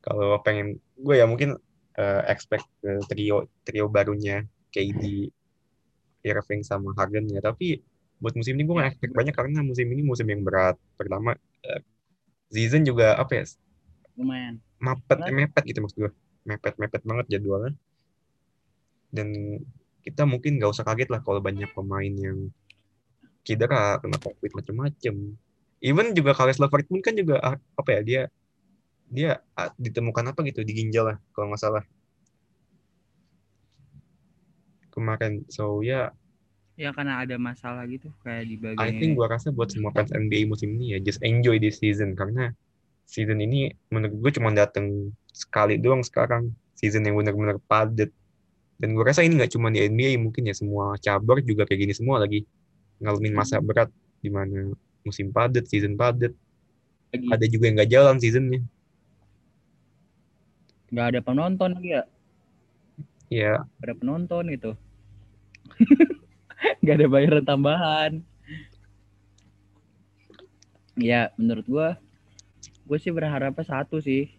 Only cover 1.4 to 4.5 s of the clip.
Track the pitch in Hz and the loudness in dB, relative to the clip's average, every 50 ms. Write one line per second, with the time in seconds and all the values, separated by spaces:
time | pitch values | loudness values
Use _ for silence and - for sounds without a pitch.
1.4 | 143 143 135 - _ _ _ _ _ _ _ - 101 101 98 98 - - 101 - | -2 -2 -2 -6 _ _ _ _ _ _ _ -4 -2 0 0 0 0 0 -2 -2
2.4 | - _ 110 107 - _ _ _ - 101 98 101 98 - 101 104 104 104 101 101 | -2 _ -4 -4 -4 _ _ _ -6 -4 -4 -4 -4 -6 -6 -4 -2 0 0 0
3.4 | - - _ _ _ - 107 107 107 107 107 101 101 104 104 104 104 101 101 101 | -2 -4 _ _ _ -8 -4 -2 -2 0 2 2 2 2 -2 -4 -4 -4 -4 -4
4.4 | 104 107 | -6 -10